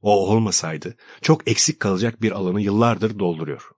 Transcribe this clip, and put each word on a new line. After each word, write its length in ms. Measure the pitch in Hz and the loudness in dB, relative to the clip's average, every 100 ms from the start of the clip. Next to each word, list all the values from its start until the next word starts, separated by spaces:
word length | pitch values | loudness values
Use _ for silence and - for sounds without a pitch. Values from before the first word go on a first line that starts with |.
O 260 | 104 104 95 | 4 2 4
olmasaydı 680 | 110 110 92 82 78 90 - - - | 2 2 -2 -4 -8 -10 -16 -20 -8
çok 260 | - 160 - | 2 2 2
eksik 320 | 107 - 151 | 0 0 0
kalacak 420 | 104 92 117 113 | -2 0 -2 -2
bir 100 | 110 | -4
alanı 280 | 98 92 98 | -2 -2 0
yıllardır 580 | 101 101 117 104 110 104 | 0 2 2 2 -2 -2
dolduruyor. 440 | 92 80 76 67 - | -4 -4 -8 -10 -14